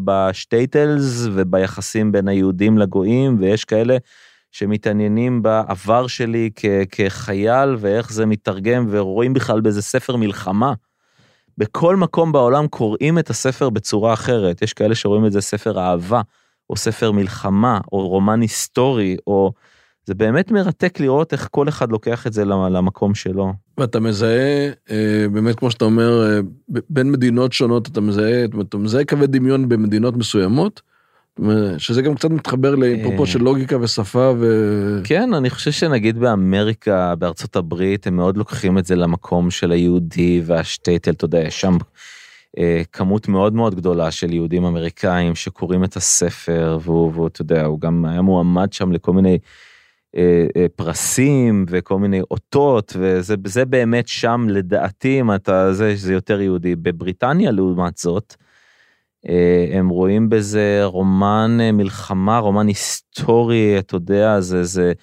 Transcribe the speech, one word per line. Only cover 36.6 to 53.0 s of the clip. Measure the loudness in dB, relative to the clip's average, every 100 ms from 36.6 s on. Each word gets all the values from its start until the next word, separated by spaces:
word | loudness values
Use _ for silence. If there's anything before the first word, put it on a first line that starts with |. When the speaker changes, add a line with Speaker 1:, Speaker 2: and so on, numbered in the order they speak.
| 0 -2 0 0 0
Speaker 1:
בארצות | -2 -4 -6 -6
הברית, | -4 -4 -2 -2 -2 -2
הם |
מאוד | 0 0 0
לוקחים | -4 -2 0 0
את |
זה | 2
למקום | 0 0 -2 -2 0 0
של | 0 0
היהודי | 2 2 2 0 0 2 2
והשטייטל, | 2 0 -2 -4 -2 0 0
אתה | -2
יודע, | 0 0
יש | -2 -2
שם, | 2 2 0 _ -20 -20 -20 -20 _ -2
אה, | 0 0 -2
כמות | -4 -2 0 0
מאוד | 2 2
מאוד | 2 0
גדולה | 0 -2 0 -2
של | -2 -4
יהודים | -2 0 0
אמריקאים | 0 -2 -6 -4 -2 0 0
שקוראים | -2 -8 -8 -2 0
את | 0
הספר, | -2 -2 0 0 -4 -4 -2 0 -2
והוא, | 0 2 2
והוא, | 0 -4
אתה | -4
יודע, | -2 0
הוא | 0 -2
גם | -2 0
היה | 0 0
מועמד | 2 2 2 2 0
שם | -2 -2
לכל | -2 0
מיני, | 2 4 2 -2 -20 -20 _ _ _ _
אה, | 0 2 4 2
אה, | 0 0
פרסים | -2 -6 -4 -4 0 2 4 2 2 0
וכל | -2 -2 -2
מיני | 0 0 -2
אותות, | -6 -2 2 2 2 -2
וזה, | -2